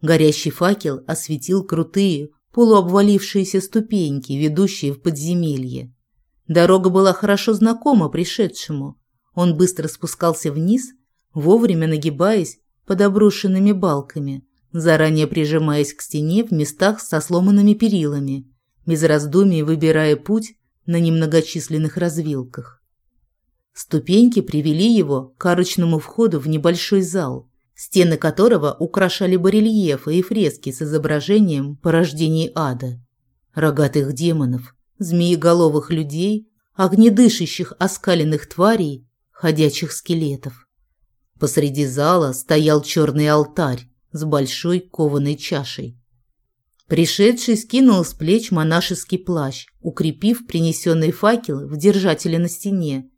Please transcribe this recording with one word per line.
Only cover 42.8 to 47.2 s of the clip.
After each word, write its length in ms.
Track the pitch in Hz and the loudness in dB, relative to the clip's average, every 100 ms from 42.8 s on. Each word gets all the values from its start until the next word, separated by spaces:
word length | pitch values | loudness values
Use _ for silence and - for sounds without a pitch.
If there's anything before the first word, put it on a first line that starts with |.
чёрный 440 | 147 - 151 143 151 | 0 0 0 2 2
алтарь 600 | 151 147 - 151 123 - _ _ | 2 0 -2 -4 -4 -10 _ _
с 120 | 156 156 | -10 -4
большой 540 | 147 135 - 170 180 | -2 -2 -4 -2 -4
кованой 560 | 180 - 151 143 143 147 | -4 -4 -2 0 -4 -6
чашей. 600 | - 151 135 - 123 120 _ _ _ _ _ _ _ _ _ | -6 -6 -6 -12 -14 -16 _ _ _ _ _ _ _ _ _
Пришедший 680 | 165 165 - | 0 0 4